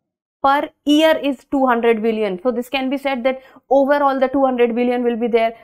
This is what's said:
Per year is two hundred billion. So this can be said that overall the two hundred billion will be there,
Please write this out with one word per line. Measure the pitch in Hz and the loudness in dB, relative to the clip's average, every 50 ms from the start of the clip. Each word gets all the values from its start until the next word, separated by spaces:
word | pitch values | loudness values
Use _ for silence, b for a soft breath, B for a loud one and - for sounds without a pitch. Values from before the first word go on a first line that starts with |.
| _ _ _ _ _ _ _ _ - | _ _ _ _ _ _ _ _ 0
Per | 277 277 285 302 302 - _ _ | 0 2 0 -2 -6 -10 _ _
year | 285 294 294 320 320 320 | 2 2 4 4 4 2
is | - 254 285 269 - _ _ | 2 -2 -4 -6 -6 _ _
two | - 277 262 | -2 0 0
hundred | 254 240 233 226 233 233 220 208 | 2 2 2 2 0 0 0 0
billion. | 233 220 220 214 202 185 180 - | -2 -2 -2 -4 -4 -4 -4 -4
So | 254 | -4
this | 233 233 247 | -4 -4 -6
can | - - 269 262 262 | -6 -6 -6 -4 -4
be | 277 | -4
said | 277 - 277 269 247 226 | -4 -4 -4 -4 -2 -2
that | 262 262 262 B B B B _ - | -4 -4 -4 B B B B _ 0
overall | 254 277 277 262 285 285 285 277 269 269 | 2 2 4 4 2 2 2 0 0 0
the | 262 | -2
two | 262 277 277 269 | -2 0 0 0
hundred | 262 254 240 240 240 233 | 0 2 2 0 0 0
billion | 240 247 247 247 247 | 0 -2 0 0 -2
will | 247 240 240 | -2 -2 -2
be | 220 233 | -2 -2
there, | 240 214 226 226 226 226 B | -2 0 0 0 -2 -4 B